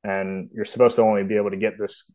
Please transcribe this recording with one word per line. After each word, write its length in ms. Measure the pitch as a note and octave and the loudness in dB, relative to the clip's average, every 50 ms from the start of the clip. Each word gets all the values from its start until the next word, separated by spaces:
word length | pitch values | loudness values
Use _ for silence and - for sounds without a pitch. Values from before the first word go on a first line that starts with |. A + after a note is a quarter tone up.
| - | -4
And 480 | G2+ G2 G2 G2 F#2+ F#2+ F#2+ F2+ - - | -4 -4 -4 -4 -6 -6 -8 -10 -10 -10
you're 100 | A2 G#2 | -10 -10
supposed 320 | - - A#2 B2 A#2 A#2 | -8 2 4 4 6 6
to 40 | A#2 | 4
only 220 | A2+ A2 G#2+ G2+ G2 | 4 4 2 2 0
be 120 | F#2+ G#2+ | 0 0
able 140 | G#2 G2+ G2+ | 0 0 -2
to 80 | G2 | -4
get 220 | F#2+ A2 G#2+ G#2 G#2+ | -2 -4 -4 -4 -4
this, 240 | G#2 G2 - - - _ | -8 -8 -8 -14 -20 _